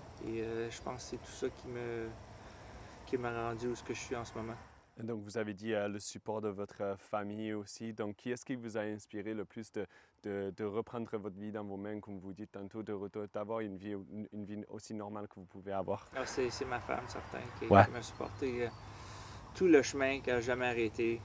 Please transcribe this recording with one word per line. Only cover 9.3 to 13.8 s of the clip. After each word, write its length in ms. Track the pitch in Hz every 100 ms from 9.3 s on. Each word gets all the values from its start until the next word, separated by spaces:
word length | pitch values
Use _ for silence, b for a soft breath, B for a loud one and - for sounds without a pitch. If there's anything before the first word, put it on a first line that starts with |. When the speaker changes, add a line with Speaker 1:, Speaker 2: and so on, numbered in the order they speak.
Speaker 2:
le 100 | 110
plus 280 | 95 - 110
de, 140 | 107 98 b b b
de, 300 | 104 101 98 90
de 80 |
reprendre 440 | 107 104 113 120 113 110
votre 180 | 101 95
vie 120 | 104
dans 140 | 107
vos 140 | 104 98
mains, 200 | 104 107
comme 180 | 104 101
vous 140 | 95
dites 200 | 92 107
tantôt, 300 | 98 98 110
de 100 | 107
re-, 360 | 104 101 110 104
d'avoir 280 | 104 104 113
une 160 | 110
vie, 160 | 92